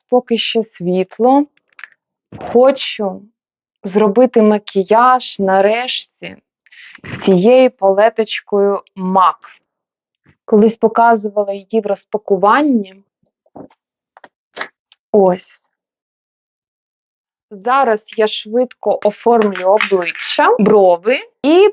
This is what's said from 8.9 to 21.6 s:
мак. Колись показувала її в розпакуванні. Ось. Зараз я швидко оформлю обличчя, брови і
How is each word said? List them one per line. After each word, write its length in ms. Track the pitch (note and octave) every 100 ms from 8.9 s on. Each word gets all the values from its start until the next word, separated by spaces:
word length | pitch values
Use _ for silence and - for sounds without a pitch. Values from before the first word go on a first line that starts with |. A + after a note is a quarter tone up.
| -
мак. 540 | F#3 F#3+ F3 - - - _ _ _ _ _ _ _ _ -
Колись 320 | G#3+ A3 A3
показувала 760 | A3 A3 A#3 A3+ G#3 G3+ G3+
її 280 | G3+ F#3+ A3+
в 40 | G3+
розпакуванні. 1160 | G3 _ G#3 - G3 G3+ A#3+ D4+ A#3+ F#3+ F#3+ G3+ _ _ _ _ - - _ _ _ _ _ - _ _ - - _ _ _ _
Ось. 600 | G#3 F#3+ F3+ - - _ _ _ _ _ _ _ _ _ _ _ _ _ _ _ _ _ _ _
Зараз 600 | G#3 G#3 C4 C4 G#3+ - -
я 100 | G#3+
швидко 720 | - G#3+ A3+ B3 - G#3+ G3
оформлю 640 | G#3 G#3 - A#3 G#3 F#3 F#3
обличчя, 880 | G#3 G3+ F#3+ E3+ - - - D#4 A#4+
брови 600 | G#3 G#3+ F#3+ F3 G3 C#4 A4+ _
і 260 | C4+ E4+